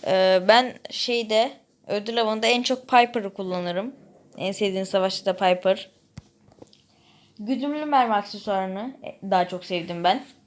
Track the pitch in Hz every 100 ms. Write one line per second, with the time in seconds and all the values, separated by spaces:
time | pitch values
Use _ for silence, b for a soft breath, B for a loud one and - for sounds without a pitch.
0 | - 190 190 185 185 226 254 - - -
1 | - 240 214 214 254 277 _ _ - 208
2 | 208 233 220 220 226 240 247 254 - 247
3 | 240 240 190 190 185 180 175 175 233 285
4 | - - _ - 190 196 202 190 190 196
5 | 185 185 196 185 190 180 185 196 - _
6 | _ - _ _ _ _ - _ b b
7 | b b b - 208 262 285 302 302 277
8 | 233 208 208 208 214 190 190 190 240 -
9 | - - 196 185 180 180 - 180 165 170
10 | 175 247 - -